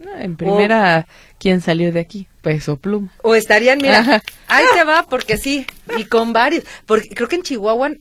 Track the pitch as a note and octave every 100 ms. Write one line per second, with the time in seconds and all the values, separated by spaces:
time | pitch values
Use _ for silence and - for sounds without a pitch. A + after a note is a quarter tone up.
0 | F4+ G4+ G3 D#3+ F3 G3+ G#3 A3+ F#3+ E3
1 | - - - - G3 F#3 F3 E3 E3+ E3+
2 | E3+ G3+ F#3+ _ E3 D3+ D3 C#3+ F#3+ G#3
3 | G3 - A3 A3+ A3 G#3+ B3 C#4 C#4 A3+
4 | A#3 A3 - - - B3 B4+ F4+ D#4 D#4+
5 | E4+ B3+ - G#3 C#4 C#4+ B3+ - - D#4+
6 | G#3 A#3 A#3 A3+ B3+ D#4+ - - - A3
7 | - G3+ A#3 F4 F4+ B3 G#3 A#3 C#4 D4+